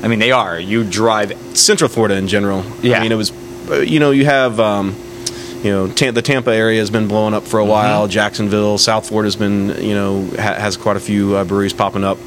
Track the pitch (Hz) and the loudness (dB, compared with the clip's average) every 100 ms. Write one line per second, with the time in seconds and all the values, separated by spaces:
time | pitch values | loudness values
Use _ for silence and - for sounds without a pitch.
0 | 107 113 117 127 101 85 90 110 107 87 | 0 2 4 4 2 -4 -2 -2 0 0
1 | 113 107 104 90 87 - - 208 143 - | 2 2 -2 -6 -6 0 2 4 2 2
2 | 110 98 95 101 101 98 98 - 123 110 | 2 2 0 0 0 -2 -4 -4 0 2
3 | 113 113 104 - - - - 147 143 156 | 2 -2 -2 -8 -16 -14 -4 -2 2 2
4 | 147 139 139 139 127 110 110 101 98 92 | 4 4 4 4 2 2 0 2 -2 -6
5 | - - - - - - 104 98 95 - | -12 -12 -12 -10 -12 -6 -2 0 -2 0
6 | 135 117 117 135 123 113 113 110 107 113 | 0 0 0 0 2 2 2 2 0 0
7 | 107 104 107 107 - 113 104 107 107 104 | 0 0 0 -2 -2 0 2 4 2 2
8 | 104 107 104 - 104 104 104 104 - 110 | 0 0 -2 -2 0 2 2 2 2 0
9 | 110 107 107 101 104 101 98 - 107 104 | 0 -2 0 0 0 0 0 -2 -2 -2
10 | 101 98 95 - 104 - 104 92 - 101 | 0 -2 -4 -4 -2 -2 -4 -2 -2 -2
11 | - 104 98 98 92 98 98 - 101 98 | 0 0 2 0 0 0 0 0 -2 0
12 | 98 95 | -2 -2